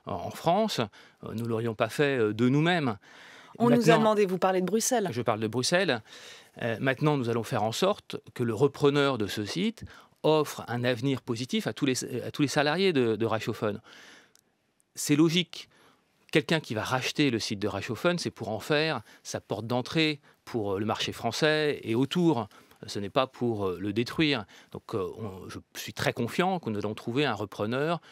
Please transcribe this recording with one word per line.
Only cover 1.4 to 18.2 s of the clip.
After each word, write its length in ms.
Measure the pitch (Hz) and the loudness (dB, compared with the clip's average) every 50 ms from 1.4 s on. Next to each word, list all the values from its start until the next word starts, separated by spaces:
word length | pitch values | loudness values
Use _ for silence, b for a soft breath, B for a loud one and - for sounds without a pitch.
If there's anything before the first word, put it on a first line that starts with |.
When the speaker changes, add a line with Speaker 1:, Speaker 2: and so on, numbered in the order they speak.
| 117 | -4
Speaker 1:
l'aurions 280 | 117 113 110 117 117 110 | -4 -2 -2 -2 -2 -2
pas 160 | - 117 107 | 0 -2 0
fait, 280 | - - 147 143 139 127 | 2 2 2 2 4 2
euh, 140 | 110 107 | 2 2
de 160 | 107 107 120 127 | 2 4 4 4
nous-mêmes. 480 | 139 147 160 170 180 170 147 123 104 - B B B B B B B B B B B B | 6 4 4 4 2 2 0 -2 -4 -6 B B B B B B B B B B B B
Speaker 2:
On 80 | 233 | 4
nous 80 | 240 240 | 6 6
a 20 | |
Speaker 1:
Maintenant, 220 | 240 220 - 226 - | 6 8 8 8 8
Speaker 2:
demandé, 280 | 220 214 214 202 208 | 8 6 4 4 2
vous 120 | 180 185 170 | 2 2 2
parlez 220 | - 190 190 185 | 2 2 4 2
de 40 | 185 | 2
Bruxelles. 420 | 175 196 226 - - 262 233 202 175 | 2 0 0 2 2 0 0 0 0
Speaker 1:
Je 100 | - 123 | -2 -2
parle 160 | 113 123 110 107 | 0 0 0 0
de 80 | 113 | 0
Bruxelles. 560 | 107 113 127 123 - 175 180 196 160 127 113 - B B B B B B B B B B - | -2 -2 0 0 2 2 2 2 2 0 -2 -4 B B B B B B B B B B -6
Euh, 140 | 117 117 113 104 | -4 -4 -2 0
maintenant, 360 | 127 135 131 - 147 151 151 | 0 0 0 2 2 2 2
nous 120 | 139 117 117 | 2 0 0
allons 160 | 117 117 110 | -2 -2 -2
faire 180 | - 135 107 | -2 -2 0
en 80 | 104 113 | 0 0
sorte 460 | 113 - 185 190 208 - - - - - - - | 0 0 0 0 0 -2 -6 -12 -12 -12 -12 -10
que 100 | - - | -6 -2
le 100 | 120 117 | -2 0
repreneur 640 | 110 101 143 139 - - 147 143 143 147 139 139 135 | 2 4 2 2 4 4 2 4 4 4 2 2 2
de 120 | 110 104 95 | 0 -2 -2
ce 160 | - 110 104 | -2 -4 -4
site 400 | 98 - 170 196 233 220 - - B B B B B B B - | -4 -2 -2 -2 -2 -4 -6 -12 B B B B B B B 2
offre 400 | 156 156 156 147 - - - - | 2 4 4 2 -2 -6 -10 -8
un 160 | - 117 120 | -6 -4 -2
avenir 400 | 120 123 123 110 123 139 135 117 | 0 0 0 0 0 -2 -2 -2
positif 460 | - - 117 113 127 - - 220 - 127 | -2 -4 -4 -4 -4 -2 -2 -2 -2 -4
à 40 | |
tous 140 | 107 - 147 | -4 -2 0
les, 180 | 131 127 - - - 127 117 - | 0 0 0 -2 -6 -6 -8 -8
à 80 | 117 | -6
tous 100 | - - | -2 -2
les 60 | 147 131 | -2 0
salariés 440 | - 151 143 147 156 180 196 190 | 2 2 2 2 2 2 2 2
de, 220 | 165 131 123 113 110 | 4 4 2 2 2
de 120 | 104 113 | 2 0
Reichshoffen. 540 | 107 110 110 - 123 107 - 117 107 101 107 - B B B B B B B B B B B B _ _ _ _ _ _ _ _ _ - | 0 0 0 -2 -4 -4 -2 -2 -2 -2 -4 -10 B B B B B B B B B B B B _ _ _ _ _ _ _ _ _ -12
C'est 180 | - - - 147 | -6 -2 2 4
logique. 540 | 143 165 165 160 180 165 - - - - - b b b b b b b b _ _ _ _ | 4 4 4 4 2 0 -2 -6 -16 -18 -18 b b b b b b b b _ _ _ _
Quelqu'un 260 | - - - - 170 156 | 0 0 2 2 0 0
qui 160 | - - 117 | -2 -2 -4
va 80 | 107 | -4
racheter 480 | 95 - 127 127 127 - - - 147 139 | -2 -2 -2 -2 -2 -2 0 0 2 2
le 80 | 117 107 | 2 0
site 220 | - - 127 98 | -2 -4 -4 -4
de 80 | 104 101 | -4 -4
Reichshoffen, 500 | 92 98 - - 110 - - 175 175 | -4 -4 -6 -6 -4 -2 0 0 0
c'est 140 | 165 | 0